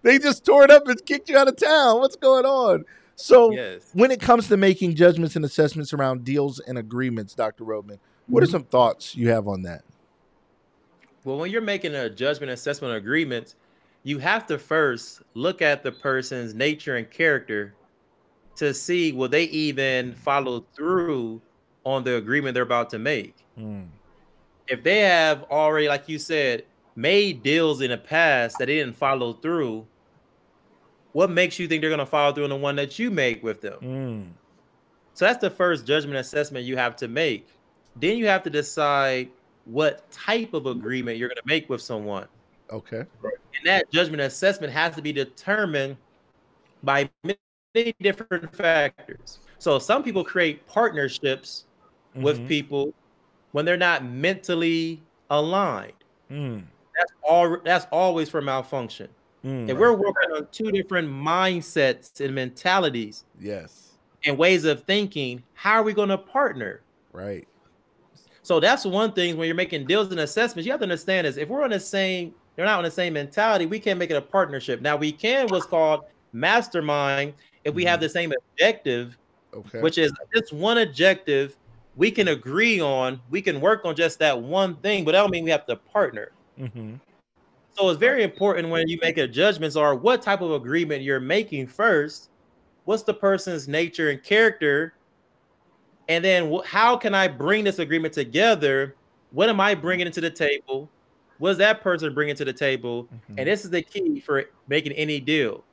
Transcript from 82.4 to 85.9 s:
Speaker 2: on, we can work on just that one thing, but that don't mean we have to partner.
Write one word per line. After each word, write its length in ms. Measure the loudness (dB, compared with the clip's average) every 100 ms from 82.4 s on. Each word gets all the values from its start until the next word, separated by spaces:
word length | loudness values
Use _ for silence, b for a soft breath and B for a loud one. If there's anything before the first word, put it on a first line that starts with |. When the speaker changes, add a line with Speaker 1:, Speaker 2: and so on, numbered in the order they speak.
| -2 0 2 2
Speaker 2:
on, 400 | 0 0 -2 -4 -6
we 100 | -4
can 220 | -4 0
work 240 | 2 2 -2
on 100 | -2
just 220 | -2 2
that 240 | 0 0
one 340 | -2 0 0 -2
thing, 280 | -2 0 2
but 60 |
that 80 | 2
don't 100 | 2
mean 140 | 0
we 80 | 0
have 160 | -2 -2
to 80 | -8
partner. 560 | _